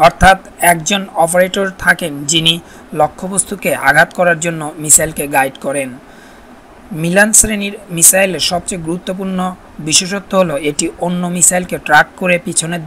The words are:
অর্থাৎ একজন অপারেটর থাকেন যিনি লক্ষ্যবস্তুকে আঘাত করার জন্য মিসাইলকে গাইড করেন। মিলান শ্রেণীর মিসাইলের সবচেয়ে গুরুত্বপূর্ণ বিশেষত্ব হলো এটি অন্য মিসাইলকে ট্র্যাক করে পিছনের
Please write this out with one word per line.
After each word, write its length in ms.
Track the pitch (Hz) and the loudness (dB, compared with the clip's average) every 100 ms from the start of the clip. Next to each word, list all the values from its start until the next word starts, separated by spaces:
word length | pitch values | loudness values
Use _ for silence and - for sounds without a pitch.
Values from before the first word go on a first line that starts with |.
| 165 | 4
অর্থাৎ 320 | - 185 190 - - 170 | 6 4 4 0 -2 0
একজন 300 | 170 156 202 190 - | 0 0 -4 -4 -2
অপারেটর 420 | 165 180 185 202 196 185 | 0 2 0 0 -4 -2
থাকেন 280 | 180 175 175 143 147 | 0 0 -2 -6 -2
যিনি 240 | 170 160 165 - - - 156 | 0 0 -2 -6 -20 -8 0
লক্ষ্যবস্তুকে 720 | 151 - 185 196 - 196 185 131 135 | 0 0 -6 -6 -6 -4 -2 0 2
আঘাত 220 | 147 - - | 4 2 2
করার 200 | 175 165 | 0 0
জন্য 180 | 170 165 151 156 | -2 -6 -8 -8
মিসাইলকে 420 | 151 - 160 156 143 143 | -2 0 0 -4 -2 0
গাইড 200 | 135 - | 0 -2
করেন। 260 | - 143 131 127 - - - - - - - - - 160 | -6 -4 -6 -10 -20 -20 -20 -20 -20 -20 -20 -20 -12 -6
মিলান 280 | 170 185 214 208 | 0 2 2 2
শ্রেণীর 360 | 214 214 202 202 - 170 | 0 -2 -4 -8 -8 -2
মিসাইলের 480 | 165 190 196 160 - | 2 4 4 0 -2
সবচেয়ে 340 | 175 175 190 160 | -4 -4 -6 -6
গুরুত্বপূর্ণ 520 | 175 - 185 190 185 185 180 - - 151 | -6 -6 -6 -4 -4 -4 -6 -14 -12 -2
বিশেষত্ব 460 | 151 185 202 190 190 | -2 -2 -6 0 2
হলো 140 | 180 143 147 | 2 0 -2
এটি 160 | 147 165 - 170 | -2 -4 -4 -4
অন্য 160 | 180 180 175 | -2 -4 0
মিসাইলকে 400 | 160 180 180 151 - | 0 0 -2 -6 2
ট্র্যাক 220 | 151 165 - | 4 4 0
করে 160 | 185 175 180 | 0 0 0
পিছনের 360 | - 160 170 | -4 -4 -6